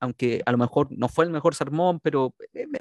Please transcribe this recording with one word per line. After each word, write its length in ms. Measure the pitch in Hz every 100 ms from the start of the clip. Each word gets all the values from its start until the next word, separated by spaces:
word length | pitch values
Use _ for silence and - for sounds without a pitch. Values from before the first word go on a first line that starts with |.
aunque 420 | 123 123 123 117
a 60 | -
lo 80 | 120
mejor 300 | 120 147 139
no 180 | - 120
fue 160 | -
el 60 | 170
mejor 240 | 160 165
sermón, 460 | 151 139 156 180 170
pero, 340 | 156 143 127 - -
eh, 140 | - 302 285